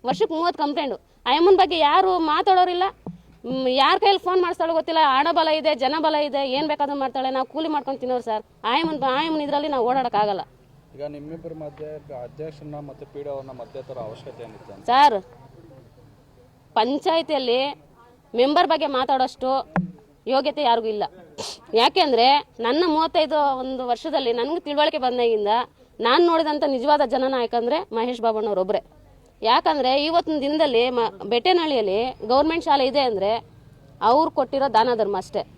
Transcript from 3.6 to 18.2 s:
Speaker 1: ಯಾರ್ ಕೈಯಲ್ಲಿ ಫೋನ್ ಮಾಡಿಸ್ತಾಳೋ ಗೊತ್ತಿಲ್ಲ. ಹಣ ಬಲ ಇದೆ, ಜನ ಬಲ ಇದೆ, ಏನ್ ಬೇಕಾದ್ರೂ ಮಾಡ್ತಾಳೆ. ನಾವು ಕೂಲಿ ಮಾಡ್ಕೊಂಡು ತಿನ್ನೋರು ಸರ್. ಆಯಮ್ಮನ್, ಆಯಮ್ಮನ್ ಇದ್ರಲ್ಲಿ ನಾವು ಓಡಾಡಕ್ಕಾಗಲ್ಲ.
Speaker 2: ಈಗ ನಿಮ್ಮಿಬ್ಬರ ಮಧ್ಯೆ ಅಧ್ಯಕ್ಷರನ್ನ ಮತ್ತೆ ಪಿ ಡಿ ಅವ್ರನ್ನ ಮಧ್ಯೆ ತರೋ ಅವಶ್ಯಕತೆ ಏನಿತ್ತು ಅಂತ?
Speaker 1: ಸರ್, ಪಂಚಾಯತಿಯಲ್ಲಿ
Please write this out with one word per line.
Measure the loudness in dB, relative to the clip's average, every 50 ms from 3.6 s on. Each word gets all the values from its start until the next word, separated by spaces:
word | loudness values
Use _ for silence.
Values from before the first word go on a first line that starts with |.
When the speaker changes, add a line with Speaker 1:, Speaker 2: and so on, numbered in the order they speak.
| -2 0
Speaker 1:
ಯಾರ್ | 2 2 4 4 2 4
ಕೈಯಲ್ಲಿ | 4 2 2 2 0
ಫೋನ್ | 0 0 0
ಮಾಡಿಸ್ತಾಳೋ | 0 0 -2 -2 -2 0
ಗೊತ್ತಿಲ್ಲ. | 0 -2 -2 0 2 2 4
ಹಣ | 4 4 2 2 2
ಬಲ | 2 2 2 2
ಇದೆ, | 0 2 2 0 0
ಜನ | 0 0 -2 0 0
ಬಲ | 0 0 0
ಇದೆ, | 0 -2 -2 -2 -4 -2 -2
ಏನ್ | -2 -2 -2 -2
ಬೇಕಾದ್ರೂ | -2 -2 -2 -4 -2 -4
ಮಾಡ್ತಾಳೆ. | -4 -4 -4 -4 -4 -2
ನಾವು | -2 -4 -4
ಕೂಲಿ | -4 -6 -6 -4 -4
ಮಾಡ್ಕೊಂಡು | -4 -4 -4 -6 -8 -6
ತಿನ್ನೋರು | -4 -4 -4 -4
ಸರ್. | -2 -4 -6 -6 -6 _ _ _ -4
ಆಯಮ್ಮನ್, | -2 -2 -2 -2 -2 -4 -2
ಆಯಮ್ಮನ್ | -2 -2 -2 -2 -2 -2 -4 -4
ಇದ್ರಲ್ಲಿ | -2 -2 -2 -2 -2 -2
ನಾವು | -2 -2 0 0
ಓಡಾಡಕ್ಕಾಗಲ್ಲ. | 0 0 -2 -2 0 0 0 0 -2 -4 -8 -12 -18 _ _ _ -20 -20 _ _ -16
Speaker 2:
ಈಗ | -12 -12
ನಿಮ್ಮಿಬ್ಬರ | -12 -12 -12 -14 -14 -14 -14 -12 -14
ಮಧ್ಯೆ | -14 -12 -12 -14 -12 -14 -14 -14 -14 -16 -16 -14 -14 -14
ಅಧ್ಯಕ್ಷರನ್ನ | -14 -14 -12 -12 -12 -12 -12 -14 -16 -14 -14
ಮತ್ತೆ | -14 -14 -14 -16 -18 -20
ಪಿ | -16 -14 -12
ಡಿ | -10 -8
ಅವ್ರನ್ನ | -10 -10 -10 -12
ಮಧ್ಯೆ | -14 -16 -16 -14 -14 -14
ತರೋ | -14 -12 -12 -10
ಅವಶ್ಯಕತೆ | -10 -12 -12 -14 -16 -18 -16 -16 -16
ಏನಿತ್ತು | -18 -18 -20 -20 -20
ಅಂತ? | -20 -10 -2
Speaker 1:
ಸರ್, | 2 4 6 6 6 4 0 -6 -8 -20 -20 -20 -20 -20 -20 -20 -20 -20 -20 -20 -20 _ -20 -20 -20 -20 _ _ _ _ _ -20 _ _ _ _ _ _
ಪಂಚಾಯತಿಯಲ್ಲಿ | 0 0 0 -2 -4 -2 -2 -2 -2 -2 -2 -4 -4 -2 0 0 0 -2 -4 -6 -12 -20 _ _ _ -20 -20 _ _